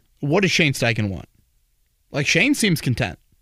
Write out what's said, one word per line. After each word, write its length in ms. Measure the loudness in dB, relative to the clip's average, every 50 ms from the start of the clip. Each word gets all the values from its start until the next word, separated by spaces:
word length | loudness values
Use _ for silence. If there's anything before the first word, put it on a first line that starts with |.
| _ _ _ _
What 220 | -2 0 0 2
does 100 | 0 0
Shane 220 | 0 2 2 2 0
Steichen 360 | 0 0 -2 0 0 -2 -2
want? 180 | -4 -6 -12 -16 _ _ _ _ _ _ _ _ _ _ _ _ _ _ _ _
Like, 160 | -6 -4 -2 0
Shane 260 | 2 2 2 2 2
seems 260 | 2 2 2 0 0
content 380 | 0 -2 -2 -2 -2 -4 -6 -10 _ _ _ _